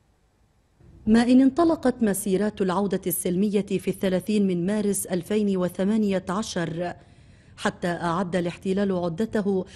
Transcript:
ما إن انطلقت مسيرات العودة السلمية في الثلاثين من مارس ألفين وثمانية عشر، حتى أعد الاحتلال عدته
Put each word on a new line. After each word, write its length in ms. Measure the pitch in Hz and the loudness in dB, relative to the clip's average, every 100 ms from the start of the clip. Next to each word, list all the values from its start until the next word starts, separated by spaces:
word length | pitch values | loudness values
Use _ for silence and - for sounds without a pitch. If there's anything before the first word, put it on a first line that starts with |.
| _ _ _ _ _ _ _ _ - - - | _ _ _ _ _ _ _ _ -20 -10 2
ما 160 | 226 | 4
إن 180 | 240 254 | 6 6
انطلقت 600 | 269 262 339 311 254 247 | 6 4 2 2 0 0
مسيرات 600 | 214 190 202 185 214 - | 0 0 0 0 0 -2
العودة 380 | 190 180 202 190 190 | -2 0 0 -2 -4
السلمية 600 | 170 185 180 208 196 196 | -4 -2 0 0 0 -2
في 220 | 190 - | -4 -2
الثلاثين 580 | 185 196 185 180 214 196 | -2 0 -2 0 0 2
من 200 | 175 175 | 0 0
مارس 400 | 214 202 196 - | 0 0 -2 -2
ألفين 500 | 180 165 214 208 190 | -4 -2 0 2 0
وثمانية 680 | 180 175 190 220 208 190 185 | -2 0 0 2 2 0 -2
عشر، 680 | 185 226 185 165 160 175 - - - - - - - | -4 -4 -4 -4 -4 -6 -8 -18 -20 -20 -20 -20 -4
حتى 320 | 208 - 180 | -4 -2 -4
أعد 480 | 170 170 170 185 180 | -2 -2 -2 0 -2
الاحتلال 560 | 175 - 196 190 202 | -2 -6 -4 -2 0
عدته 720 | 180 175 165 226 226 202 190 190 | 0 -2 -4 -2 -2 0 -2 -4